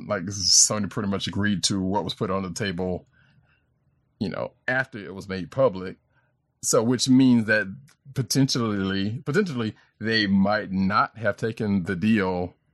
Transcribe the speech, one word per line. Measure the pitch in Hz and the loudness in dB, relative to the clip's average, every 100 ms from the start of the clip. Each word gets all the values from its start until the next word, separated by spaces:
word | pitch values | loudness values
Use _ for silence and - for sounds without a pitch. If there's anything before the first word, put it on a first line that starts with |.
| - | -6
like, | 104 87 | -6 -4
Sony | 98 92 - - 107 98 | -4 2 4 4 2 -2
pretty | - 101 | -4 -2
much | 98 - | -2 -4
agreed | 90 104 98 | -2 0 0
to | - 101 | 0 0
what | 92 101 | 0 -2
was | 82 | -2
put | - 107 | -4 -4
on | 95 | -4
the | 95 | -4
table, | 80 101 87 92 87 - _ _ _ _ _ _ _ _ _ _ _ | -6 -6 -4 -4 -6 -8 _ _ _ _ _ _ _ _ _ _ _
you | 98 | -6
know, | - 58 - - | -6 -8 -8 -4
after | 127 131 113 | -4 -4 -10
it | 82 95 | -12 -12
was | 98 | -8
made | 95 85 | -8 -6
public. | 131 131 92 92 - _ _ _ _ _ _ | 0 2 0 -8 -12 _ _ _ _ _ _
So, | - 139 | 0 2
which | 113 127 - | 2 2 4
means | 131 131 120 107 | 6 8 6 4
that | 107 98 98 - _ - | 0 0 -8 -18 _ -10
potentially, | 135 123 135 135 135 113 104 95 98 98 113 156 | -6 -2 2 2 2 0 0 0 -2 -2 -4 -2
potentially, | 151 202 123 110 - _ _ | -2 -2 -2 -4 -6 _ _
they | 107 110 101 | -2 0 2
might | 98 98 107 92 | 4 4 2 -2
not | 95 95 107 139 110 | -2 0 0 0 -2
have | 110 - | -4 -2
taken | 113 107 110 101 | -4 -4 0 0
the | 87 92 | 0 0
deal | 107 110 92 90 90 - _ | 2 2 2 -2 -4 -8 _